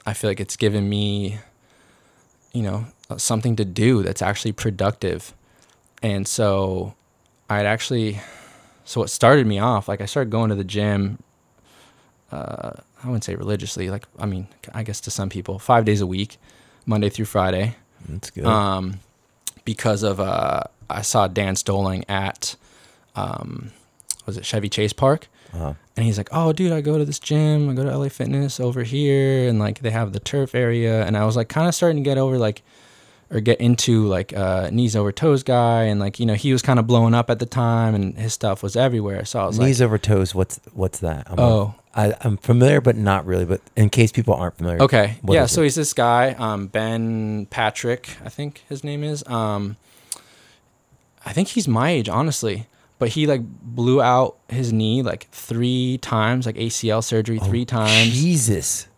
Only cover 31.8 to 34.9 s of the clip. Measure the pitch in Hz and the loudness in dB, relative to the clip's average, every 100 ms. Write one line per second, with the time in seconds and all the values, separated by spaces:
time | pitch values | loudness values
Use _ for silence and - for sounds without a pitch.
31.8 | 175 156 143 135 135 131 113 104 _ _ | 2 2 0 2 2 2 0 -2 _ _
32.8 | - - _ _ _ 120 110 117 120 120 | -20 -20 _ _ _ -2 2 2 4 2
33.8 | - 113 107 92 98 104 95 92 90 113 | 4 4 4 0 -2 -2 0 0 0 0
34.8 | 120 | 0